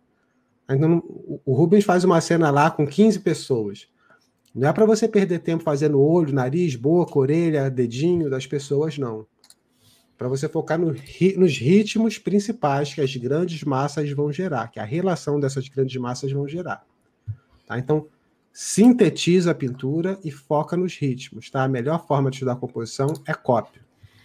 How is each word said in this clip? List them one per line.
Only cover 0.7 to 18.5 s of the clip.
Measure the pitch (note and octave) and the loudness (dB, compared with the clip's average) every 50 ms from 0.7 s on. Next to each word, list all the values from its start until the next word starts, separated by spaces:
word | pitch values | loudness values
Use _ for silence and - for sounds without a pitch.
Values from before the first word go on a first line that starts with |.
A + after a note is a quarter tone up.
| C3+ C3+ D#3 D#3+ E3+ E3+ - | 0 2 2 2 2 2 0
o, | - - - - - C#3+ - - | -4 -12 -16 -14 -14 -14 -8 -4
o | C#3 B2+ | -2 2
Rubens | C#3+ F3 E3+ G3+ G#3 G3+ | 2 4 6 6 4 4
faz | - F3 F3+ | 4 2 2
uma | F3+ F#3+ F3 E3 | 4 4 4 2
cena | - - F3 E3 D#3+ D3 | 2 2 2 2 4 4
lá | C#3 C#3+ D3 D#3+ | 4 4 4 2
com | - - D3 | 2 0 -2
quinze | C#3 - F#3+ G#3+ A3 G#3 F3+ | -2 2 4 4 4 4 2
pessoas. | - F3+ D3+ - - - C3+ A2+ G#2+ G2+ G2+ - - _ _ _ _ _ _ _ _ _ _ _ _ _ _ | 0 -2 -2 -2 -2 -2 -2 -2 -2 -6 -8 -12 -18 _ _ _ _ _ _ _ _ _ _ _ _ _ _
Não | A2+ C3 D3+ | -2 0 0
é | |
pra | E3 G3+ A3 | 2 4 4
você | G#3+ A3+ G#3+ A#3 | 4 4 2 2
perder | G#3+ A3 G3+ G3 E3 F3 E3+ | 2 2 2 2 2 -2 -4
tempo | - E3+ E3 D#3+ | -2 -2 -4 -2
fazendo | E3 D#3+ D3 C#3 D3+ D3 D3 C3+ | 0 -2 0 0 0 2 4 4
olho, | C#3 D3+ E3 F3+ D#3+ C#3 | 4 4 4 2 2 2
nariz, | C3+ C3+ B2 B2+ C#3+ F3 F3+ D#3+ B2+ | 0 0 0 0 0 0 -2 -2 -2
boca, | A2+ B2 D3+ E3+ F3 E3 - - C#3+ | -2 0 2 2 2 2 2 0 0
orelha, | C3 C3+ D#3 E3+ E3+ E3 D#3 C#3+ C3+ C#3 | 2 2 2 2 2 2 0 0 0 -2
dedinho | B2+ B2+ B2 A#2 A#2 B2+ D#3 F3 F3 E3+ D#3 C#3 | 0 -2 -2 -2 -2 -2 0 0 0 0 0 -2
das | C3 B2+ B2+ | -4 -6 -6
pessoas, | - D3+ C#3 C#3 - C#3+ C#3 D#3 D#3+ C#3+ | -6 -6 -8 -4 -2 -2 -2 -2 -2 -4
não. | C#3+ C3 A#2 A2 A2 A2 - _ _ _ _ _ _ _ _ _ _ _ _ _ _ _ _ _ | -6 -6 -6 -8 -10 -14 -16 _ _ _ _ _ _ _ _ _ _ _ _ _ _ _ _ _
Pra | _ A#2 B2+ | _ -6 -6
você | C3+ C3+ D3+ D3+ | -4 -4 -4 -4
focar | - D#3+ D#3 - D#3 E3+ | -4 -4 -4 -2 -2 0
no | F3 D#3+ | 0 -2
ri-, | C3 - - - - - E3+ F#3+ F#3+ | -4 -6 -10 -16 -2 0 2 2 4
nos | F3+ F#3 E3 B2+ | 4 4 2 2
ritmos | A#2 A2+ D3 F#3 G#3+ G#3 G#3 - G#3+ A3+ A3 G#3 - | 0 2 4 4 4 4 2 0 0 0 0 -2 -4
principais | - F3 F#3 G#3 G3+ A#3+ A3+ - - C#3+ C#3 C#3 D3 C#3 - | -4 -2 0 0 0 -2 -4 -2 -2 0 0 0 -2 -4 -2
que | D#3+ | -2
as | C#3+ C3+ - | -2 -2 -2
grandes | B2 A#2 B2 C#3 D#3+ F3+ F3 E3 D3 | -6 -4 -2 -2 -2 -2 -4 -6 -6
massas | - D3 C3+ C3 C#3+ C#3 - D#3+ D3 D3 | -4 -2 -2 -2 -2 -2 -4 -4 -6 -4
vão | C#3 C#3+ D3 D3 | -4 -4 -4 -4
gerar, | C#3 F3+ F#3 F3+ C#3+ A#2 A2 A#2 | -4 -4 -4 -4 -4 -4 -6 -8
que | - A2+ | -10 -12
a | G#2+ | -10
relação | G#2 C#3 E3+ F3+ F#3+ E3 - - D3 C#3+ D3 | -6 -4 -2 -2 -2 -2 -2 -2 -4 -2 -2
dessas | C#3 C3 C3+ C3+ C3 - | -2 -2 -2 -4 -8 -6
grandes | - C3+ C3+ C3 B2 B2+ | -4 -4 -4 -2 -4 -6
massas | B2 B2 B2 - C#3+ C3+ | -6 -6 -8 -6 -6 -6
vão | C3+ C#3 C#3+ C#3 | -6 -6 -6 -6
gerar. | D#3 F3 F3+ C3+ G2 - _ _ _ _ _ _ _ _ _ - - - _ _ _ _ _ | -8 -10 -8 -10 -10 -12 _ _ _ _ _ _ _ _ _ -14 -14 -14 _ _ _ _ _
Tá? | - A2 B2 | -8 -8 -4
Então, | C3 D3+ D3+ D#3 D3+ - _ _ _ _ _ _ _ _ | 0 2 0 0 0 -6 _ _ _ _ _ _ _ _